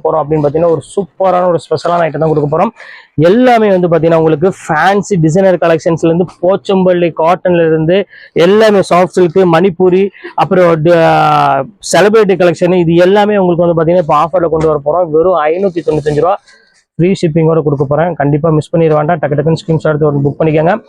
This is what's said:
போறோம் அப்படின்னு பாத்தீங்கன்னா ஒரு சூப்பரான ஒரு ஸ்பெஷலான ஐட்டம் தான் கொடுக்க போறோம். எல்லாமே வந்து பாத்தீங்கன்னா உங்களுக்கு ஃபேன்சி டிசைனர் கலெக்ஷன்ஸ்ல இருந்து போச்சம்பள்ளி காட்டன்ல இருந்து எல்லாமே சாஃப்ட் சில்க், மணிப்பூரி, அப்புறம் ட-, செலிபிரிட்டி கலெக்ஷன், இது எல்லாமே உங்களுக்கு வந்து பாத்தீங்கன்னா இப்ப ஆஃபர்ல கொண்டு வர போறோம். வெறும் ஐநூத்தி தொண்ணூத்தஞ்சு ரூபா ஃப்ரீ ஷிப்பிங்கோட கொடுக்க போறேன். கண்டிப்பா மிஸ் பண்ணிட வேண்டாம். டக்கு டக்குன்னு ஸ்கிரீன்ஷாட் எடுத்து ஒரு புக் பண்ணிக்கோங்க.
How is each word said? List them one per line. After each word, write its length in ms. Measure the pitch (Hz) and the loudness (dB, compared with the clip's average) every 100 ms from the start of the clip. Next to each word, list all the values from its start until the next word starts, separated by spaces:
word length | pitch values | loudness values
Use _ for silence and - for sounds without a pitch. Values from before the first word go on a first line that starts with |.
போறோம் 160 | 160 160 | -2 -2
அப்படின்னு 220 | 147 156 143 | -2 -2 -2
பாத்தீங்கன்னா 280 | 156 170 156 | 0 0 -2
ஒரு 80 | - | -4
சூப்பரான 560 | - 185 - 190 180 180 | -8 -8 -4 -2 0 0
ஒரு 60 | 165 - | -2 -4
ஸ்பெஷலான 380 | 156 170 175 160 | -6 -2 -2 -2
ஐட்டம் 160 | 143 | -2
தான் 80 | 160 | -2
கொடுக்க 160 | 151 143 | -2 -2
போறோம். 180 | 160 214 - - - - - 160 | -2 -2 -6 -20 -20 -12 -2 2
எல்லாமே 380 | 220 254 233 214 | 4 4 2 2
வந்து 140 | 185 175 | 0 0
பாத்தீங்கன்னா 280 | 165 160 165 | 0 2 2
உங்களுக்கு 260 | 160 156 185 185 | 0 0 -2 -4
ஃபேன்சி 520 | - 156 175 202 - 190 | -6 -2 0 0 -2 0
டிசைனர் 360 | 156 170 190 180 | 0 2 2 2
கலெக்ஷன்ஸ்ல 460 | 170 165 175 165 165 | 0 0 -2 -2 0
இருந்து 180 | 165 180 - | 0 -4 -4
போச்சம்பள்ளி 680 | 180 196 - 190 185 175 175 160 | -2 -2 -2 0 2 0 0 -2
காட்டன்ல 420 | 160 175 185 170 165 | -2 0 0 0 2
இருந்து 260 | 160 160 190 190 - - 151 175 | 0 0 -2 -2 -10 -8 0 2
எல்லாமே 340 | 208 220 202 170 | 4 2 2 0
சாஃப்ட் 240 | 175 180 - | 0 0 0
சில்க், 220 | 175 190 185 165 | 0 2 2 2
மணிப்பூரி, 480 | 190 160 185 185 196 - - - | 0 0 0 2 -2 -6 -12 -6
அப்புறம் 280 | 156 180 175 165 156 | -2 2 2 2 2
ட-, 160 | 170 165 156 156 147 143 139 131 - - | 2 2 2 2 0 0 -2 -4 -12 -4
செலிபிரிட்டி 420 | 170 202 220 196 180 | 0 2 2 2 2
கலெக்ஷன், 340 | 180 160 175 180 | 0 0 0 0
இது 100 | 165 170 | 2 2
எல்லாமே 300 | 180 208 208 208 | 2 2 0 0
உங்களுக்கு 240 | 180 170 | 0 0
வந்து 120 | 175 165 | 0 0
பாத்தீங்கன்னா 260 | 160 180 160 | 0 0 0
இப்ப 80 | 151 | 0
ஆஃபர்ல 260 | 165 185 156 | 0 -2 0
கொண்டு 140 | 160 156 | 0 0
வர 80 | 147 139 | -2 -2
போறோம். 180 | 170 175 | -2 0
வெறும் 260 | 151 180 170 151 | 0 0 0 0
ஐநூத்தி 300 | 175 202 170 156 | -2 -4 -4 -4
தொண்ணூத்தஞ்சு 340 | 151 147 147 | -4 -2 -2
ரூபா 100 | 165 202 _ - _ _ _ - | 0 -2 _ -20 _ _ _ -4
ஃப்ரீ 140 | 175 190 | -2 0
ஷிப்பிங்கோட 400 | 175 160 160 160 147 | -2 0 0 0 -2
கொடுக்க 180 | 139 139 | -2 -2
போறேன். 180 | 147 175 165 | -2 -2 -2
கண்டிப்பா 280 | 143 147 165 156 | -2 0 0 -2
மிஸ் 160 | - | -2
பண்ணிட 220 | 175 160 151 | 0 0 0
வேண்டாம். 220 | 151 170 | -2 -2
டக்கு 160 | 143 147 | -2 -2
டக்குன்னு 240 | 151 160 | -2 -2
ஸ்கிரீன்ஷாட் 300 | - 160 160 | -2 -4 -2
எடுத்து 180 | 147 151 | -2 -2
ஒரு 140 | 143 143 | -2 -2
புக் 140 | 135 | -2
பண்ணிக்கோங்க. 340 | 160 151 160 220 | -2 0 0 -2